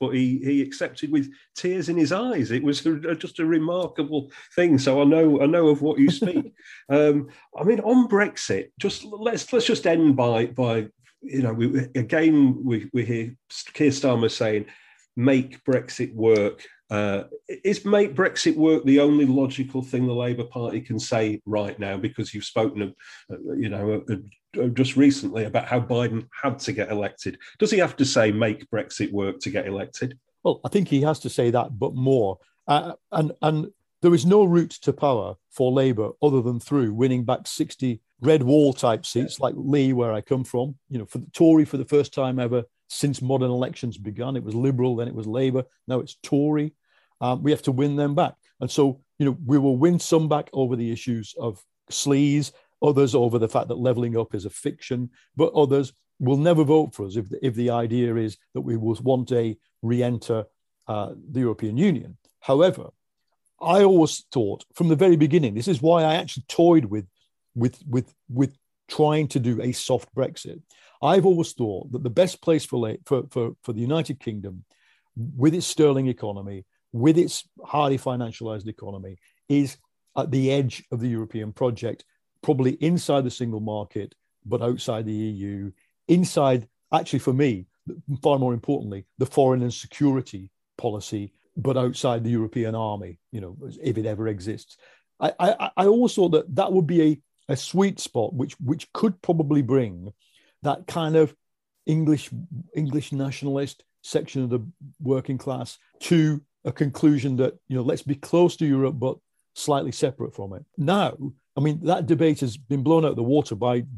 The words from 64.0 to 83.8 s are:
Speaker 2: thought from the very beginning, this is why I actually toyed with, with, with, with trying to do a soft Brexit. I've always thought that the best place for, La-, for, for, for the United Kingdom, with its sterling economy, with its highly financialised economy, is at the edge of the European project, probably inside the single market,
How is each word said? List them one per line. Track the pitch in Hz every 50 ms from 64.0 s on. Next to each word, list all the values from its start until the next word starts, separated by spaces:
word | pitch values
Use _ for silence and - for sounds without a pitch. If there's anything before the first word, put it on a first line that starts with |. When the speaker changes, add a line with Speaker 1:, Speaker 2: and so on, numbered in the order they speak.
| 156 147 - - - _
Speaker 2:
thought | - 131 110 98 101 - - _ _
from | - 170 165
the | 156
very | 143 196 185 170
beginning, | 151 160 139 - 180 143 110 101
this | 113 120 196
is | 170 117
why | 143 160 170 170
I | 160 156 156
actually | 180 - - - 131 - -
toyed | - - 170 175 170 160 123
with, | 98 104 107 95 - _ _ _ _ _ _ _ _ _
with, | 120 120 123 - - -
with, | 147 120 127 117 - _ _ _ -
with | 120 127 139 135 - _ _ _ _ _ _ -
trying | - - 156 151 147 156 151 127
to | - 139
do | 117 123 117 110
a | 120 127
soft | 120 - - - 127 120 - - _
Brexit. | 135 131 - - - - - - - - _ _ _ _ _ _ _
I've | - 147 180 196 170
always | 190 180 165 160 -
thought | - - 120 107 95 90 - -
that | 120 123
the | - 120
best | 104 170 190 175 - -
place | - 170 160 147 -
for, | - 131 123
La-, | 113 110 - - -
for, | - 143 123 143 135
for, | - 131 117 117 - -
for | _ - 110
the | 107
United | 117 131 156 165 143 - 131 -
Kingdom, | - 117 107 104 95 98 92 92 98 _ _ _ _ _ _ _ _ _ _
with | 117 117 - - 123 131 156 165
its | 180 -
sterling | - - - 151 147 135 135 135
economy, | 127 117 - 120 104 101 98 98 101 101 95 - _ _ _ _ _
with | - 113 123 156 156 175
its | 175 - - - - _ _ - -
highly | - - 151 147 139 135 123
financialised | - 135 127 123 120 113 110 - 117 110 107 104 95
economy, | 110 107 - 101 101 98 98 95 98 92 - _ _ _ _ _ -
is | 143 143 143 131 - - _ _ _ _ _ _ _
at | 139 135 151
the | 127 135 131 131
edge | 139 143 139 123 - - - _
of | 131 113
the | 117 123
European | 117 110 110 - - 110 107 107
project, | 104 - 131 123 117 - 120 110 98 - _ _ _ _ _ _ _ _
probably | - - 147 131 131 131
inside | - - 147 165 180 165 - - 143 139 131
the | 123
single | - - 123 117 110 107
market, | 107 107 107 104